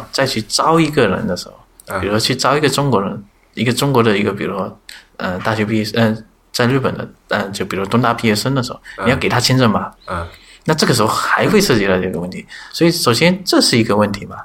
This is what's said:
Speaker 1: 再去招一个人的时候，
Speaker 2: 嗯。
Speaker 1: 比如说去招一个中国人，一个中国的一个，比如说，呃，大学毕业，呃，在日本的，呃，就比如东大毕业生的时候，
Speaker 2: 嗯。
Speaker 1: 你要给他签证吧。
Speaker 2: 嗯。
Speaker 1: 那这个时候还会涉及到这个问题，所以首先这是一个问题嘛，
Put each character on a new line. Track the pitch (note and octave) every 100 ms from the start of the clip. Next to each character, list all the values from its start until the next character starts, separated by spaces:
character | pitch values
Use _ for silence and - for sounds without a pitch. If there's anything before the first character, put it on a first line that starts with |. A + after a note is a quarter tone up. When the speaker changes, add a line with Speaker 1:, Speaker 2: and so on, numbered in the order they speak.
| -
Speaker 1:
再 | - C3+
去 | -
招 | G#2+ - C3+ E3
一 | D#3
个 | D3 A2
人 | F#2 F2+
的 | F2+
时 | -
候， | - _ - -
Speaker 2:
嗯。 | -
Speaker 1:
比 | F#2
如 |
说 | G#2+
去 | -
招 | B2+ C3 C#3+
一 |
个 | D3+
中 | - C#3+
国 | A2
人， | G2 G#2 - _ _ -
一 | A#2+
个 |
中 | A#2+ C#3
国 | C3
的 | A2+ G2+
一 |
个， | G#2
比 | G2 E2+
如 | G2
说， | G2 - - - - -
呃， | F#2+ F#2
大 | G#2+
学 | A2 G#2
毕 | A2
业， | G#2+ A#2
呃， | A2+ G#2+ - _ _
在 | - A#2+
日 | C#3
本 | A2 -
的， | G2+ - _
呃， | G#2 G2+
就 | G2 F#2+
比 | F#2
如 | G2
东 | A#2
大 | B2
毕 | A#2 A2+
业 |
生 | G#2 C3 C3+
的 |
时 | A#2
候， | - - -
Speaker 2:
嗯。 | -
Speaker 1:
你 |
要 | C3+
给 | -
他 | A#2+
签 | A#2+ B2+
证 | B2
吧。 | F#2+ F#2+ - -
Speaker 2:
嗯。 | F2 E2+ - - -
Speaker 1:
那 | -
这 | D#3 -
个 |
时 | B2+
候 | A2
还 | - - - B2
会 | G#3
涉 | - A#2+
及 | G2
到 | F#2
这 | F#2
个 | F2
问 | F2+
题， | - - - -
所 | - E3+
以 |
首 | E3 -
先 | A#2 E3 F#3
这 | - E4+
是 | - B2
一 |
个 | A2+ G#2
问 | G#2
题 | G2+ -
嘛， | -